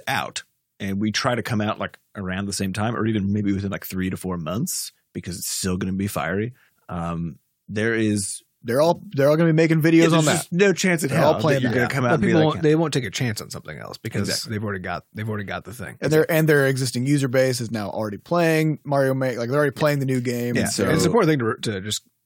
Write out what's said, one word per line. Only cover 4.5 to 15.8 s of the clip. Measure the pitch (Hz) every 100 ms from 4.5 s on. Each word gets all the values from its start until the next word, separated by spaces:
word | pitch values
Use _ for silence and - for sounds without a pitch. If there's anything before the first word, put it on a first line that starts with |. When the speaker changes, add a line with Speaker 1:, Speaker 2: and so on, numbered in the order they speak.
| 104 185 - - - _
Speaker 1:
because | 90 90 85
it's | -
still | - 92 92
gonna | 92
be | 95 98
fiery, | - 78 95 120 - _ _ -
um, | 87 85 82 82 - _ _ -
there | 104 113 113
is" | 107 104 101 - _ _
Speaker 2:
They're | 117 127
all, | 165 170 -
they're | 135 139
all | 156
gonna | 170
be | 156
making | 165 160
videos | 165 165 165
Speaker 1:
Yeah, | 165
Speaker 2:
on | 147
Speaker 1:
there's |
Speaker 2:
that. | 117
Speaker 1:
just | -
no | 170 202
chance | 175 190 170
in | 139
Speaker 2:
They're | 151
all |
Speaker 1:
hell | 151
that | 160
Speaker 2:
playing | 160 139
Speaker 1:
you're | 127
Speaker 2:
that. | 123
Speaker 1:
gonna | 120
Speaker 2:
Yeah. | 135
Speaker 1:
come | 123
out |
Speaker 3:
Well, |
Speaker 1:
and | -
be | 185
Speaker 3:
people | 170
Speaker 1:
like, | 156
Speaker 3:
won't, | 160
they | 151 156
won't | 160
take | 147 104
a |
chance | - 123 -
on | -
something | - - 73
else | - -
because | 113 104 95
Speaker 1:
Exactly. | - -
Speaker 3:
they've | 107
already | 104 95
got, | 90 85 - 101
they've | 107
already | 104 92
got | 90 92
the |
thing. | 120